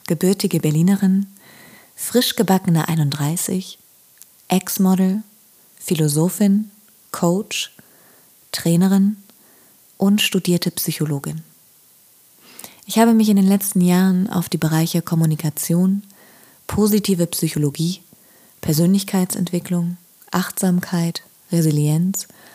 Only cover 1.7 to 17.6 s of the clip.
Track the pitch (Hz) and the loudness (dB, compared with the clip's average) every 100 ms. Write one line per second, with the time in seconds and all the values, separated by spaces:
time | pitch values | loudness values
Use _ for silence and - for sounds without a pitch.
1.7 | - - - - 240 240 - 185 185 185 | -20 -20 -14 -2 0 0 -2 2 2 2
2.7 | 160 - 160 143 147 147 175 - 185 - | 0 2 0 0 0 -4 -4 -4 -6 -6
3.7 | - _ _ _ _ - _ - 185 - | -18 _ _ _ _ -20 _ -2 -2 -2
4.7 | - 185 185 190 208 - _ _ _ _ | 0 2 4 2 0 -8 _ _ _ _
5.7 | _ - 165 151 147 175 - 202 202 214 | _ -6 0 0 2 0 2 2 2 -2
6.7 | _ _ _ - - 170 185 220 - - | _ _ _ -14 -2 0 0 -4 -8 -8
7.7 | - _ _ _ _ _ _ - - 165 | -12 _ _ _ _ _ _ -14 -4 0
8.7 | 170 190 196 196 202 - - _ _ _ | 4 4 4 2 0 -14 -20 _ _ _
9.7 | _ _ - 196 208 - 190 180 175 170 | _ _ -2 2 2 2 -2 0 0 -2
10.7 | - - - 151 139 151 160 - _ _ | -4 -6 -4 -4 -4 -6 -12 -14 _ _
11.7 | _ _ _ _ _ _ _ - - - | _ _ _ _ _ _ _ -20 -20 -20
12.7 | - - 220 233 226 214 196 190 196 - | -20 -4 2 4 4 4 4 4 2 0
13.7 | 185 180 180 190 180 190 170 170 160 156 | 0 2 4 2 2 0 -2 -4 -2 0
14.7 | 160 165 170 - 160 160 151 151 - - | 0 0 -2 -2 0 0 0 -4 -6 -2
15.7 | 170 185 202 - _ - - - _ - | 0 2 0 -6 _ -20 -20 -20 _ -8
16.7 | - 208 208 196 175 165 - 160 156 | 0 2 2 0 0 0 -2 -4 0